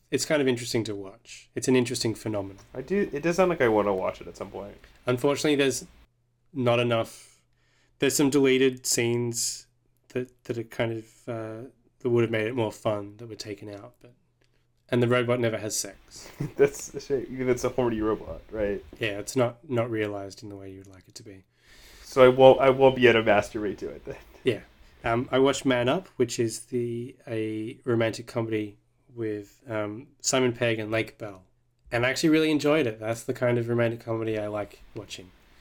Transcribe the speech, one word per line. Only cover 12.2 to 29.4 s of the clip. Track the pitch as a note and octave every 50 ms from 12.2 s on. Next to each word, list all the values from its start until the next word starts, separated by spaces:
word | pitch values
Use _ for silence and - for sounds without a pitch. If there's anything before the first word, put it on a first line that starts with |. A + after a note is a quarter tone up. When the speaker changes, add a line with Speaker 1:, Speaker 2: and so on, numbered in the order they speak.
| A#2
Speaker 1:
have | A2
made | A2+ A2 G#2+ A2
it | B2+
more | B2+ A2 G#2
fun | - - - A2+ G#2+ G#2 G#2 G2+ G#2 G#2
that | A#2+ A#2
were | G#2+
taken | F#2+ - G#2+ G2+ G2 G#2+ G#2+ G2+
out, | G2 G#2+ B2 - _
but, | - B2 A#2+ _ _ _ _ _ _ _ _ _ _ _ _ _ _ _
and | - A#2+ B2
the | A#2
robot | B2 B2 B2 A#2+ A#2+ B2
never | A#2 A2+ A2 G2+
has | G#2+ G#2+ G2+ -
sex. | - G2 F#2+ - _ _ - - - - - - D3
Speaker 2:
<laughs> | - - -
That's | C#3 C#3+ - - - - -
a | C#3
shame, | - - C#3+ B2+ - -
even | B2+ C3 B2+
though | B2+ B2
it's | B2+ -
a | B2
horny | - - B2 A#2+ A2+ G#2+
robot, | G#2+ A2 G#2+ - - - E2 D#2 - -
right? | G#2 A2 G#2 G2+ G2+ - - - - -
Speaker 1:
Yeah, | A#2+ G#2+ G2 G2+
it's | G2+ - - C3
not, | A#2+ A#2 A#2+ - - D3+
not | B2+ A#2 A2+ B2
realized | A2+ A2 G#2+ G#2 G2+ G2+ G2 G2 F#2+ - -
in | G#2
the | G2+
way | G2 G2 F#2+
you | F#2+ F#2+
would | G2 G2 F#2+
like | F#2 _ -
it | _
to | - G#2+
be. | A2+ G2 F#2+ - _ _ _ _ _ - - - - - - -
Speaker 2:
So | - - C3+ B2+
I | B2+
won't, | B2+ C3+ C3 C3 B2+ -
I | C3+ C3+
won't | B2+ C3+ C3+ C3 B2+ B2+
be | B2 A#2
able | A2+ A2+ A2
to | A2
masturbate | G2+ G#2 G2+ - - A2 G#2+ G2+ G2+ -
to | - D2
it | C#2 - -
then. | - - - - - - - -
Speaker 1:
Yeah. | C3 G#2+ G2 - - _ _ - - _ _ -
Um, | A#2+ A#2 A#2+ C3 -
I | - B2+
watched | C3+ C#3 C3+ - -
Man | C3+ B2+ B2 A#2+ B2+
Up, | C#3+ F#3 F#3 - _ -
which | B2 A#2+ - -
is | A#2 A2+ A2+ - -
the, | - C3 B2 A#2+ A#2+ A#2 A#2 A#2+ C3+ - - _ -
a | A#2 A2 A2 A2 A2 A2 G#2+ A#2 C3+ - _
romantic | C3 A#2 A2+ A2+ A2+ G2+ - A#2 -
comedy | - A#2+ A2+ A2 A2+ G#2+ G#2+ G#2 G#2 _ _ _ _ _ _ _ B2+
with, | A#2 A2+ G#2+ G#2+ G#2